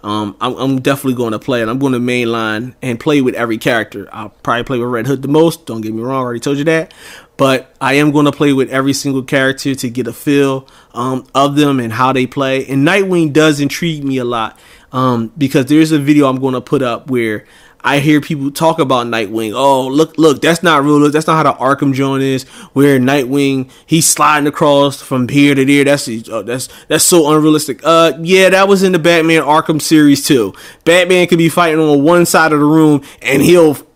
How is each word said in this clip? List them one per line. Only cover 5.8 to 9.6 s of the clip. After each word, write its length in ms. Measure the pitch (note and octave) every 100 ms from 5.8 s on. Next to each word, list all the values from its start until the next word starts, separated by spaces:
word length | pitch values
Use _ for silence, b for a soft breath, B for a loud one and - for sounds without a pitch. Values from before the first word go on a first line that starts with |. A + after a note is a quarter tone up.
get 120 | A2
me 100 | A2
wrong, 120 | A#2+
I 60 | C3+
already 180 | B2+ A#2+
told 200 | B2+ C#3
you 60 |
that. 300 | D3+ D#3+ D#3+ B B B B -
But 380 | C3+ C3 - _
I 140 | C3+
am 180 | C#3 D3+
gonna 180 | C#3+ D3
play 220 | C#3 D3
with 180 | C3+ B2
every 220 | C3 C3+
single 320 | C3+ C#3+ C3+
character 500 | C3 C#3+ C3+ C3